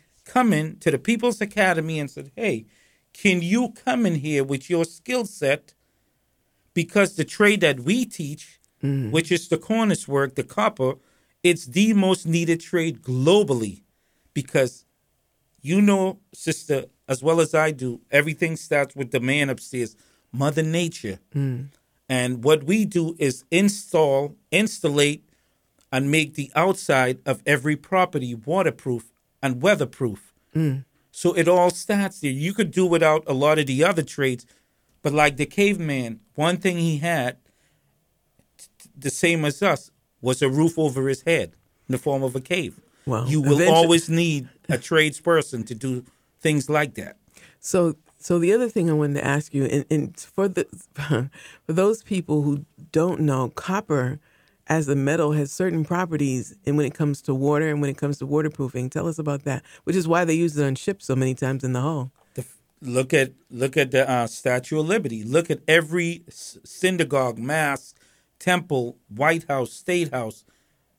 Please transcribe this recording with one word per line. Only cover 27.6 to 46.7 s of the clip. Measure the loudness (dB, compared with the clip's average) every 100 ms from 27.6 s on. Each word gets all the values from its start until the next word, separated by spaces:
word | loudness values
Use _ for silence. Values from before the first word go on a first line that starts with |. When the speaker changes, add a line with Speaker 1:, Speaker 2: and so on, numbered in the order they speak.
| 0 -4
Speaker 1:
property | -2 0 0 -2 -6 -8
waterproof | -4 0 0 -2 -4 -6 -8 _ _ _
and | -6 0
weatherproof. | 2 2 0 -4 -6 -6 -14 _ _ 0
Speaker 2:
Mm. | 0 -2 -6 _ _
Speaker 1:
So | -4 0
it | 2 4
all | 4 4
starts | 0 -2 -2 -2 -4
there. | -4
You | -2 -2
could | -2 0
do | 2 2
without | 4 4 2 0
a |
lot | 0 2 2
of | 2
the | 2
other | 2 2
trades, | -4 -2 -2 -2 -10 _ _ _ _ _
but | -2
like | 2 2 2
the | -4
caveman, | 2 2 2 -2 -4 -6 -10 _ -2
one | 0 0
thing | -2 0
he | 0 0
had, | -2 -2 -2 -6 _ _ _ _ _ _ _ _ _ _ _ _
t-, | -20 _
t-, | -20 -8
the | -6
same | 0 0 2 0
as | 0
us, | 0 0 -4 _ _ _
was | -2 2
a | 2
roof | 4 2 2
over | 0 0 -2
his | -2
head | 0 0 -2 -10 _ _ -6
in |
the | -4
form | -2 -2
of | -2 -4
a |
cave. | -4 -4 -4 -10 _ _ -4
Speaker 2:
Wow. | -4 0
Speaker 1:
You | 0
will | 4 4
Speaker 2:
Eventu- | 6
Speaker 1:
always | 6 6 4 2
need | 0 2 0 -6 _ -4
a | -4
tradesperson | 0 2 2 0 0 0 0 -6 -8
to | -8
do | -6 -6 -8 _ _ _
things | -2 0
like | 0